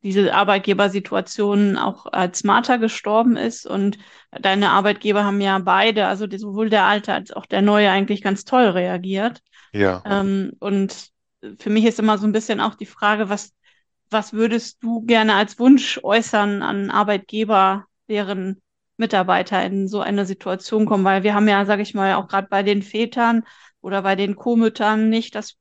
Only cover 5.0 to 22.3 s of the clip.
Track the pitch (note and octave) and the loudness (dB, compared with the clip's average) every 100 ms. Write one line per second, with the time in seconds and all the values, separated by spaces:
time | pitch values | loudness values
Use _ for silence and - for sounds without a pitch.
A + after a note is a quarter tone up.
5 | G#3 G#3 G3+ G3+ G3 F#3+ F#3 F#3 A3 A3 | 0 0 0 0 0 0 2 2 2 2
6 | F#3+ G3 G#3 F#3+ G#3 G3+ A3 G#3 F#3+ G#3 | 0 -2 -6 -10 -10 -4 0 2 2 0
7 | G#3 - G3 - - G3+ G3+ G#3 G#3 F#3+ | -2 -6 -6 -14 -6 0 2 4 4 2
8 | G3 G3+ G3+ G3 - B3+ A#3 F3+ F3+ F#3 | 0 -2 -2 -4 0 2 4 2 -2 -4
9 | F#3 F#3+ A3+ - _ _ _ G#2 G2 F#2 | -6 -4 -4 -6 _ _ _ 0 0 0
10 | G#3+ G3+ G3 G3 F#3+ - G3+ G3 G3 - | -2 -2 0 -2 -4 -8 -4 -2 -2 -6
11 | - _ _ _ G#2 - - G#3+ A3+ G#3+ | -20 _ _ _ -20 -12 -2 2 2 2
12 | A3 G#3+ G#3+ G#3+ A3 G3+ G#3+ - G#3 - | 0 2 0 -2 -2 -2 -2 -4 -18 -4
13 | G#3 G#3+ G3+ G3+ - _ _ _ _ _ | 0 0 -2 -6 -8 _ _ _ _ _
14 | _ G#3+ G3+ G#3+ A3+ A#3 A#3 - A3+ A#3 | _ -6 -4 -2 0 0 -4 -10 -6 -6
15 | A3+ A#3 A3 G3+ G#3 - B3 C4+ - - | 2 2 4 2 0 2 6 6 4 -6
16 | - G#3+ A3+ G#3+ G3+ G3+ - G3 G3 - | 0 0 2 0 0 0 -4 -4 -2 0
17 | G#3 G3+ G3 G#3+ G#3+ G#3 F#3+ G3 - _ | 0 -2 -4 -6 0 2 2 0 -8 _
18 | _ G#3 G3 G3 F#3+ F#3+ _ _ _ _ | _ -6 -4 -6 -6 -8 _ _ _ _
19 | A3+ G#3 F#3 F#3 F#3 G3 F#3 G3 F#3+ G#3 | -2 0 2 0 0 -2 -2 -2 -4 -4
20 | - G3+ F#3+ F#3+ - F#3+ - A3 G#3+ G#3 | -4 -2 -4 -6 -6 -8 -4 -2 0 2
21 | F#3+ G3 G3+ G#3 G#3+ G3+ G3+ G#3 G#3 G#3 | 2 2 2 2 4 2 2 -2 -2 -2
22 | G3 F#3 G3 | 0 0 -2